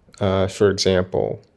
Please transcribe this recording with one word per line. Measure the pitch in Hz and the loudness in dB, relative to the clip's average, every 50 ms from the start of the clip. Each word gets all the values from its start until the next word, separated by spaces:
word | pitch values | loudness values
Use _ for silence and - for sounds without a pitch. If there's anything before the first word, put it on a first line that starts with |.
| _ _ - - | _ _ -10 -4
uh, | 107 95 92 98 95 | -2 0 0 0 0
for | 98 - - 107 101 | -2 0 2 2 2
example, | 92 95 - 95 92 90 92 - - - 52 53 - - - _ _ | 2 2 0 0 2 0 0 -2 -2 -4 -4 -4 -6 -8 -14 _ _